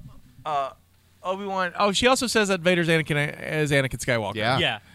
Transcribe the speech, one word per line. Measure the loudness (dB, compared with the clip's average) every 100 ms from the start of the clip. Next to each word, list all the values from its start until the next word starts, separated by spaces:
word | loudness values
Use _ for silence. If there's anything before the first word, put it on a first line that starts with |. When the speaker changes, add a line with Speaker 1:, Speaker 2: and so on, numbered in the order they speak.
| -18 -20 -20 -12
Speaker 1:
uh, | -4 -4 -4 -8 _ _ _ _
Obi-Wan. | -6 -4 -4 -2 -2 0
Oh, | 0
she | 4 4
also | 2 2
says | 0 2
that | 2
Vader's | 2 2 2
Anakin | 2 2 -2 -2 -6 -6
is | -2 2
Anakin | 2 0 -4
Skywalker. | -2 0 -2
Speaker 2:
Yeah. | -2 0 2
Speaker 3:
Yeah. | 0 -2 -10